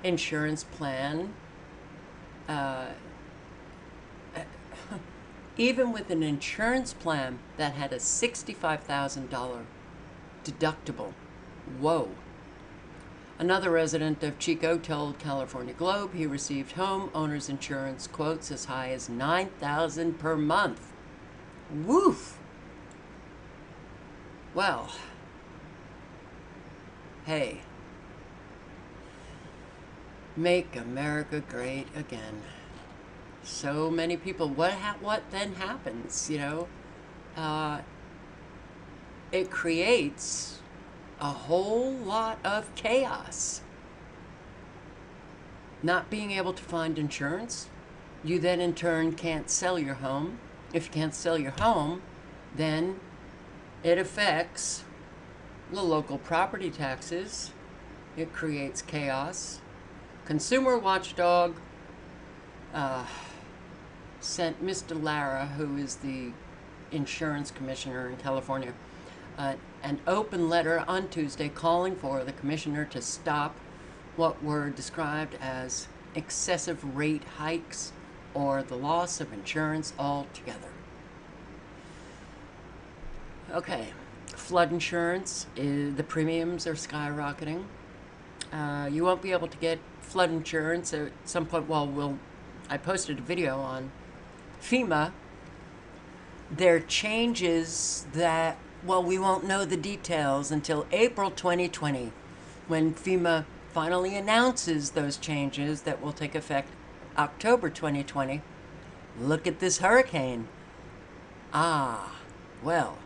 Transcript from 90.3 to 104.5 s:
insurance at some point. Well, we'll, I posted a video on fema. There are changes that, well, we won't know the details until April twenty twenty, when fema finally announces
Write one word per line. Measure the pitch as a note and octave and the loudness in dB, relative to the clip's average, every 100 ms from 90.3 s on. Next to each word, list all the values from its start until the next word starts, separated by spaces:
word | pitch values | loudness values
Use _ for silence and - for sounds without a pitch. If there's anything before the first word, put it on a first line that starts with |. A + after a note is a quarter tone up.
insurance | E3 D#3 D#3+ D#3 E3+ E3+ | 6 2 2 2 2 0
at | D#3 D3 - | -2 -4 -6
some | - F3+ | -2 0
point. | D#3 E3 D#3 | 2 0 2
Well, | D#3 C#3+ | 2 2
we'll, | C#3 C#3+ C#3 - - - - - | 2 0 -2 -6 -16 -14 -14 -4
I | C#3+ | -2
posted | - A#2+ - C#3 | 2 0 0 -4
a | |
video | B2 F3+ D#3+ C3 | -2 2 2 0
on | C3+ C3 C3 - - - - - - - | -2 -4 -6 -10 -16 -16 -16 -16 -16 -12
fema. | - B3+ A3+ D#3 D#3 - - - - - - - - - - - - - - | 4 4 6 6 4 0 -14 -16 -14 -14 -16 -16 -16 -16 -16 -16 -16 -14 -6
There | D3+ F3+ E3 | 6 10 10
are | |
changes | E3 - G#3 A3 A#3 A#3 F3+ E3 E3 - - - - | 6 0 2 4 4 4 6 6 4 0 0 -2 -2
that, | D3+ E3+ D#3+ E3 - - - | 4 6 6 4 0 -10 -8
well, | F3+ F#3 | 4 6
we | F3 F#3 | 6 6
won't | F#3+ F#3+ | 6 4
know | F#3+ G3 | 4 4
the | F#3 F3 | 4 2
details | F3 G3+ - E3 C#3+ C#3 C#3+ | 0 -4 2 4 6 4 4
until | D#3 C#3+ D3+ - | 0 4 2 4
April | F3+ A#3 A#3 G3 | 6 6 6 0
twenty | F#3+ F3+ F3 F3 | 2 4 4 4
twenty, | - D3+ C3 A#2+ - - - - - - | 2 0 0 -2 -8 -16 -16 -16 -16 0
when | D#3+ D#3+ | 4 6
fema | D#3 - F#3 E3+ D#3+ D3+ - - | 4 4 6 6 4 2 -10 -4
finally | E3 D#3+ F3+ F#3 | 0 4 4 4
announces | G3+ G3+ A3 B3+ | 2 6 8 8